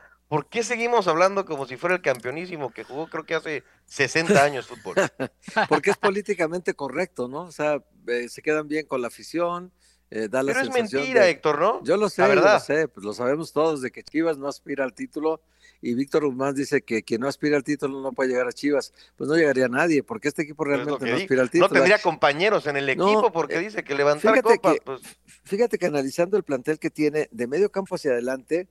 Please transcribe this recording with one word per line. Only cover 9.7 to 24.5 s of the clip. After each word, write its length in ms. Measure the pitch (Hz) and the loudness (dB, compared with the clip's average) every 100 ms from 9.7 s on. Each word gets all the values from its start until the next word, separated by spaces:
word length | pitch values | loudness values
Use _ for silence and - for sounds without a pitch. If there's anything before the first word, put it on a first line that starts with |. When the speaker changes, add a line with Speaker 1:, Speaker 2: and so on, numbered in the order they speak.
| _ _ _ - | _ _ _ -12
Speaker 2:
eh, 160 | 110 110 | -6 -2
da 160 | 127 | 0
la 100 | 135 | 0
Speaker 1:
Pero 120 | 254 - | 0 0
es 80 | |
Speaker 2:
sensación 280 | 254 220 135 | -2 0 -2
Speaker 1:
mentira, 220 | 196 262 | 2 4
Speaker 2:
de 60 | 185 | 4
Speaker 1:
Héctor, 280 | 147 156 147 | 4 0 2
¿no? 240 | 185 254 | 2 0
Speaker 2:
Yo 120 | 120 190 | 0 2
lo 80 | |
Speaker 1:
La 60 | 208 | 2
Speaker 2:
sé, 120 | - | 2
yo 60 | - | 4
Speaker 1:
verdad. 260 | 143 185 190 | 6 6 4
Speaker 2:
lo 40 | |
sé, 280 | - 147 156 | 2 0 -2
pues 180 | - 101 | -6 -10
lo 80 | |
sabemos 400 | 104 123 147 160 | -4 -2 -2 -2
todos 280 | 147 160 147 | 0 0 0
de 100 | 127 | -6
que 120 | - | -10
Chivas 340 | - 151 165 143 | -6 -2 -2 -2
no 100 | 139 | -6
aspira 360 | - 170 139 | -10 -8 -4
al 100 | 135 | -4
título 480 | - 131 160 156 160 _ _ _ - | -6 -10 -4 -4 -4 _ _ _ -10
y 120 | 120 | -4
Víctor 320 | 120 139 160 147 | -4 0 0 0
Guzmán 280 | 127 139 | -2 -2
dice 280 | 135 135 139 | -2 -2 -2
que 220 | - 113 | 0 -4
quien 180 | - 113 | -2 -4
no 60 | 135 | -4
aspira 280 | - 147 147 | -2 0 0
al 80 | |
título 380 | 131 147 143 135 | 0 -4 -4 -6
no 100 | 135 | -8
puede 180 | 127 131 | -2 0
llegar 180 | 123 123 | 0 -2
a 40 | |
Chivas. 420 | - 143 143 - _ - - | -2 0 0 -2 _ -20 -8
Pues 140 | 135 | 0
no 60 | 160 | 2
llegaría 320 | 151 131 127 | 4 4 2
nadie, 360 | 127 170 147 | 2 2 2
porque 240 | - 113 147 | 0 -4 -4
este 140 | 160 | -4
equipo 220 | 151 151 | -6 -4
Speaker 1:
Pero 120 | 147 139 | -2 -2
es 40 | |
lo 60 | 147 | -2
Speaker 2:
realmente 200 | 135 120 | -4 -2
Speaker 1:
que 60 | |
Speaker 2:
no 60 | 127 | -2
Speaker 1:
di-, 60 | |
Speaker 2:
aspira 180 | - 131 | 2 2
al 60 | 123 | 2
Speaker 1:
no 40 | |
Speaker 2:
título. 180 | 165 190 | 4 4
Speaker 1:
tendría 320 | 180 147 208 | 4 4 4
compañeros 640 | 185 156 147 143 202 190 151 | 2 2 2 2 2 2 0
en 100 | 139 | -2
el 200 | 135 131 | -2 0
Speaker 2:
No, 120 | 190 | 2
Speaker 1:
equipo, 220 | 214 226 | 4 2
porque 240 | 165 147 165 | 0 -2 -2
Speaker 2:
eh, 40 | |
Speaker 1:
dice 220 | 208 196 | -4 -8
que 120 | 156 139 | -6 0
levantar 380 | 143 147 214 | 2 4 4
Speaker 2:
fíjate 240 | 226 226 | 4 6